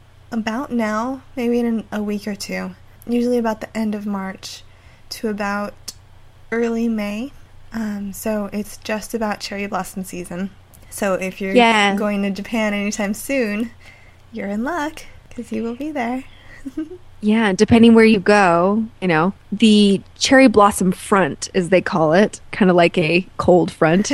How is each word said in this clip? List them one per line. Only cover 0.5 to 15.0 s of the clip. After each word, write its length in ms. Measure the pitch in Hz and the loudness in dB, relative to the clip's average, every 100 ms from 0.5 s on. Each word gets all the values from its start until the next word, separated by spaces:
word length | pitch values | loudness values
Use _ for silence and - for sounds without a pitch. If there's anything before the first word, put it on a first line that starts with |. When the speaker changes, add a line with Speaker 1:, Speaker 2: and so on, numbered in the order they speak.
| 226 294 | -6 -4
Speaker 1:
now, 500 | 240 214 214 247 269 - 269 | -4 -2 -2 -4 -8 -12 -6
maybe 240 | 240 240 | -2 0
in 260 | 233 226 - | 0 -4 -6
a 100 | 214 | -8
week 240 | 208 208 208 | -6 -6 -8
or 80 | |
two. 400 | 190 - 185 185 180 - - - | -10 -8 -8 -10 -12 -20 -18 -4
Usually 320 | 240 240 240 | -2 0 0
about 220 | 226 214 | -2 -4
the 140 | - 220 | -8 -6
end 180 | 220 | -4
of 120 | 208 208 | -4 -6
March 580 | 196 190 - - - - - - - - | -6 -8 -12 -16 -18 -20 -20 -20 -20 -18
to 180 | - 220 | -8 -6
about 640 | 208 202 202 202 - - - - - - - - | -4 -4 -4 -8 -12 -20 -20 -20 -20 -20 -20 -8
early 380 | 226 233 233 233 | -4 -2 -2 -2
May. 440 | 214 202 208 277 - - - - | -2 -4 -6 -10 -14 -20 -20 -12
Um, 400 | 226 214 202 202 | -8 -6 -8 -10
so 380 | 185 220 214 202 | -8 -4 -4 -4
it's 240 | 208 208 - | -8 -10 -12
just 360 | - 214 - | -8 -8 -6
about 240 | 226 214 208 | -6 -4 -6
cherry 280 | - 202 202 | -8 -8 -6
blossom 340 | 190 185 196 | -6 -8 -10
season. 480 | 185 175 170 180 196 - - - - | -12 -12 -10 -8 -8 -10 -20 -20 -18
So 240 | - 202 | -6 -2
if 260 | 185 185 - | -2 -4 -8
you're 140 | 190 | 0
Speaker 2:
Yeah. 400 | 240 233 214 202 | 4 4 4 0
Speaker 1:
going 280 | 196 208 202 | 0 -4 -4
to 80 | 202 | -4
Japan 440 | 196 202 233 214 | -6 -6 -4 -2
anytime 400 | 202 202 214 202 | -2 -6 -6 -6
soon, 560 | 214 - 277 214 208 233 - - - - - - | -6 -4 -2 -2 -4 -8 -12 -20 -20 -20 -20 -16
you're 160 | 226 196 | -10 -6
in 160 | 208 | -4
luck, 380 | 269 339 302 - | -4 -4 -6 -10